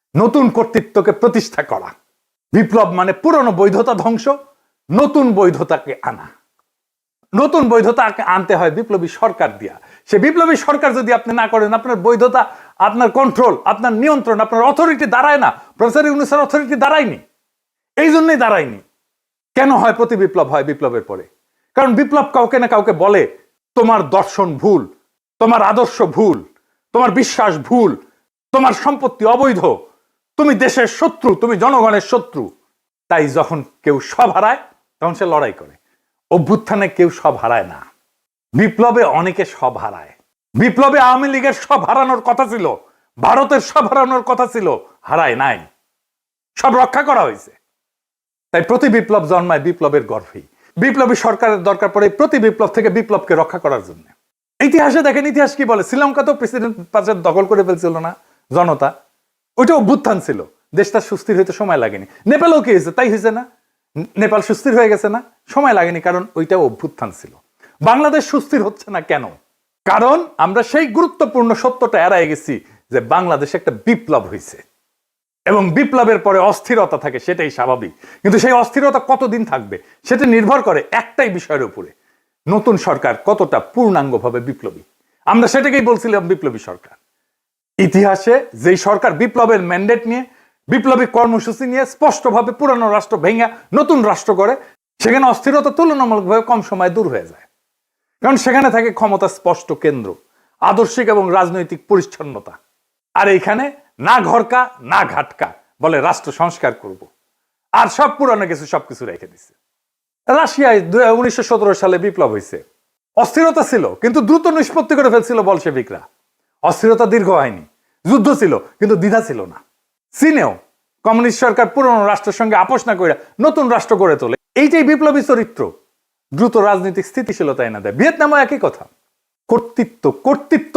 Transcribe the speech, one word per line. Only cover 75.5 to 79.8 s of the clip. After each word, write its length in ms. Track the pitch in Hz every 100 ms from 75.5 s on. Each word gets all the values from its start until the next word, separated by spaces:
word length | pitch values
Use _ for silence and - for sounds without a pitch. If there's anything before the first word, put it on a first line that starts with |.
| 208 185
বিপ্লবের 480 | 160 285 262 226 214
পরে 200 | 202 190
অস্থিরতা 600 | 196 - - 226 190 151
থাকে, 200 | 147 127
সেটাই 320 | - 180 151
স্বাভাবিক। 420 | - 127 123 98 - - -
কিন্তু 160 | 202 214
সেই 140 | 254
অস্থিরতা 480 | 247 233 277 277 269 -
কতদিন 360 | 262 254 226
থাকবে 340 | 226 131 104 95